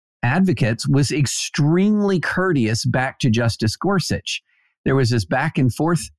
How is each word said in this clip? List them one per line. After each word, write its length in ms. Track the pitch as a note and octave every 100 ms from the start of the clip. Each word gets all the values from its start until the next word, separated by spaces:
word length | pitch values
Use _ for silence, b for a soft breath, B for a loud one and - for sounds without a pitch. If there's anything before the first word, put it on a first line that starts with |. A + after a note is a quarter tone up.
| _ _
advocates, 680 | A#2+ D#3 F#3+ C3 A2+ A#2 -
was 240 | C#3 C3
extremely 1080 | C3+ C#3 - - - D3 F3 G3+ G#3 G3+ F#3+
courteous 680 | - F#3 F#3 D3 A2 A2+ B2
back 340 | C3 C3 -
to 100 | C3+
Justice 460 | A2 A#2 - A2+ -
Gorsuch. 680 | E3+ G3 - D2+ - - - _ _ _ -
There 100 | C3+
was 140 | A#2+
this 140 | A#2+ F#2+
back 320 | B2+ D#3 E3
and 160 | C3
forth 360 | - D#3 E3+ -